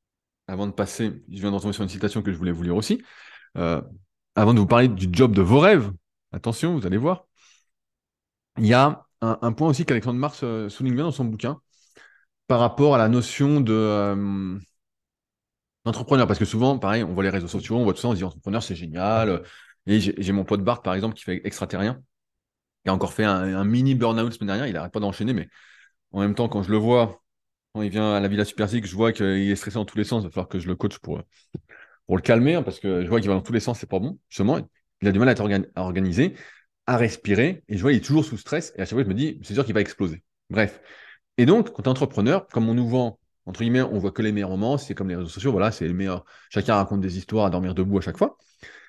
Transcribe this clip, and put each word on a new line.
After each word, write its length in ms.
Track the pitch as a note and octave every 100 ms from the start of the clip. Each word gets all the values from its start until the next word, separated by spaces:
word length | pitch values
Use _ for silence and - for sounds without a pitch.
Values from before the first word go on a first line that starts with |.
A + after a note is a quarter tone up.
| _ _ _ _ -
avant 200 | F#2+ G2+
de 40 |
passer, 500 | G2 G2+ - A2 - -
je 100 | F#2+
viens 120 | G2+
de 40 | G2
retomber 180 | G#2
sur 100 | G2
une 60 | F#2+
citation 320 | F#2+ G#2 A2+
que 80 | G2
je 60 | E2
voulais 140 | F2+
vous 120 | E2+
lire 120 | F2 F#2
aussi, 280 | A2+ B3 - - - - _ F2
euh, 240 | E2+ D#2 - - _ _ _ -
avant 180 | G#2+
de 60 | A#2
vous 60 | G2
parler 220 | A#2+ B2+
du 200 | F#2+ F#2
job 240 | F2+ B2+ G2
de 60 |
vos 180 | F2+ C3+
rêves, 320 | F#3+ F#3 G2+ F2+ _ _ _
attention, 440 | - A#2 A2+ E3+ D#3
vous 100 | F#2
allez 100 | G2
voir, 300 | D3+ F3+ _ _ _ _ _ _ _ _ _ _ _ _ _ -
il 100 | A2
y 60 |
a 320 | B2 C#3+ - _ _
un, 160 | A2+ A2
un 100 | A#2
point 160 | A2 D#3+
aussi 160 | C3+ E3+
qu'Alexandre 340 | A#2 B2 A#2+
Mars, 220 | C#3+ -
euh, 260 | B2 A2 G#2
souligne 260 | - C3 B2
bien 80 |
dans 80 | E3
son 140 | C#3 A#2+
bouquin, 340 | G#2+ A#2+ D3+ _ _ _ _ - _ _ _ -
par 120 | A#2+
rapport 360 | A#2+ - D3 C3
à 20 |
la 120 | A2
notion 520 | B2 A2+ - C#3+ D3
de, 120 | A2+
euh, 840 | A2 G#2+ G#2 G2+ G2+ G2+ G2 F#2+ G2 F#2 _ _ _ _ _ _ _ _ _ _ _ A#2
d'entrepreneur, 420 | A2+ A#2+ C#3 -
parce 120 | -
que 60 | G#2
souvent, 320 | A2 C3 C3
pareil, 260 | G2 A2+
on 100 | F2+
voit 100 | F2+
les 60 | G2
réseaux 180 | F#2 F2
sociaux, 300 | G2 - A#2
on 60 |
voit 100 | A2
tout 80 | F2+
ça, 60 | A#2+
on 20 |
se 60 | F#2+
dit 60 |
entrepreneur, 400 | F#2 - G2+ A2+
c'est 120 | - E2+
génial. 680 | E2+ E2 G2+ A2+ G#2+ E2+ - - - _ F#2+
Et 140 | G#2+
j'ai, 140 | F#2+ -
j'ai 140 | F#2+
mon 140 | G2 F#2
pote 180 | G2+
Bart, 180 | G2 A#2+
par 120 | F#2+
exemple, 220 | F#2+ A2 A2
qui 80 |
fait 180 | - F#2 -
Extraterrien, 560 | - F#2+ F#2 G#2 C3 _ _ _ _ _ _ _ _
qui 60 | F#2+
a 40 |
encore 200 | F#2+ F#2
fait 100 | -
un, 320 | G#2+ F#2 F#2+ F#2+
un 80 |
mini 320 | G2+ A#2+ C3+ C3
burn-out 380 | A#2 A2+ A#2
semaine 140 | A2+ G2+
dernière, 200 | G2+ C3+
il 100 | E2+
arrête 140 | F2
pas 60 | G#2+
d'enchaîner, 340 | G2+ - A2
mais 160 | G#2+ D#2 _ - _ _ _ _
en 80 | G2
même 160 | G#2 G#2
temps, 120 | A2+
quand 160 | G#2
je 80 | F#2
le 60 | A2
vois, 460 | A2+ B2 A2 - _ _ _ _ _
quand 80 | G#2+
il 80 | G#2
vient 240 | G#2 G#2+
à 60 | G#2
la 80 | G2+
Villa 180 | G#2 G2+
Super 220 | - G#2
Physique, 160 | A#2 F2+
je 100 | F#2
vois 180 | A#2
qu'il 120 | A2+ G2
est 300 | G2 G2 F#2+
stressé 200 | G#2 G#2+
dans 100 | G#2
tous 120 | G#2+
les 60 |
sens, 180 | G#2 A#2
il 20 | F2
va 60 |
falloir 180 | F#2+ F2+
que 100 | F#2
je 80 | E2+
le 80 | F2+
coach 240 | G#2 -
pour, 220 | E2 D#2 - _ _ - _ - - _ -
pour 120 | F#2
le 40 |
calmer, 340 | - A#2 C3+ E3+
hein, 80 |
parce 160 | B2 -
que 240 | G2 F2+
je 60 | F2+
vois 100 | A2+
qu'il 100 | G2+
va 60 | F#2+
dans 60 |
tous 120 | -
les 60 | A#2
sens, 200 | B2 A#2
c'est 100 | -
pas 100 | F#2+
bon. 200 | C3 G3 _
Justement, 300 | - G2+ D#3 A2 _ _ _
il 60 | G2+
a 40 |
du 80 | F#2+
mal 100 | B2+
à 20 |
être 100 | A2
organ-, 260 | G#2 G2 - F2
à 80 |
organiser, 520 | F#2 F2+ F#2+ F2 E3+ - - - _ _ -
à 120 | B2
respirer, 680 | A2+ - - G2+ D3+ F#3+ -
et 100 | G2+
je 40 |
vois, 120 | B2+
il 40 | B2
est 80 | -
toujours 200 | D#3 D#3
sous 120 | A2
stress, 360 | - D#3 - -
et 60 |
à 40 | F#2
chaque 100 | A#2+
fois, 80 |
je 60 | G2+
me 40 |
dis, 260 | G2+ D#3 -
c'est 100 | G2
sûr 120 | G#2+ A2
qu'il 80 |
va 80 | G#2
exploser. 420 | G2+ - F#2 D#2+ _ _ _
Bref. 320 | G#2 G2+ - - - - - _ -
Et 80 | B2
donc, 260 | A3+ -
quand 120 | -
t'es 60 | C3
entrepreneur, 580 | C3 C3+ - A2 F#3 -
comme 220 | A#2 A2+
on 40 |
nous 140 | A#2+ A#2
vend, 320 | B2+ A#2 - _ _ F#2
entre 160 | F#2
guillemets, 200 | A#2 B2+
on 160 | B2+ G2+
voit 140 | F#2+
que 100 | -
les 100 | A2
meilleurs 200 | G#2 F#2+
moments, 260 | F#2+ A2 C#3+
c'est 160 | -
comme 160 | G2+ F#2+
les 60 | F2+
réseaux 140 | E2+
sociaux, 220 | - C3+
voilà, 200 | G2+ G#2+
c'est 160 | - E2
les 60 |
meilleurs, 320 | F2+ G2 F2+ - - _
chacun 260 | G#2 F#2+ G#2
raconte 260 | F#2+ G2
des 160 | F#2 F2+
histoires 280 | - G#2+ G2+
à 40 |
dormir 240 | F2+ F#2
debout 240 | F2+ F#2 G2
à 40 |
chaque 160 | F#2 -
fois. 200 | - - _ _ - -